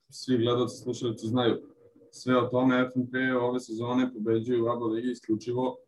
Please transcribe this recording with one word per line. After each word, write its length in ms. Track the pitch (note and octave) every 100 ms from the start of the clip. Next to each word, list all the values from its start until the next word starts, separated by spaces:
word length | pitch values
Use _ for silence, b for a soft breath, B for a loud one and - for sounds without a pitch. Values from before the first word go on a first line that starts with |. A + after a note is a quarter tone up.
| _
svi 280 | - - B2
gledalci, 400 | A#2 B2 A#2 -
slušalci 500 | B2 A2 B2 G#2+ A2
znaju 340 | B2 A#2 - - - - _ -
sve 260 | - B2+ B2
o 100 | A2+
tome. 340 | B2+ C3 B2+
F 140 | B2+ B2+
N 120 | A#2+
P 240 | B2+ C3 B2+
ove 240 | B2 B2+
sezone 540 | A#2+ A2 A#2+ B2+ B2+
pobeđuju 520 | A#2+ A2+ A2+ A2+ A#2+ A#2
u 20 |
aba 180 | A#2+ A2+
ligi 260 | A2 B2
isključivo 680 | A#2+ - A2 A#2+ B2 B2+ -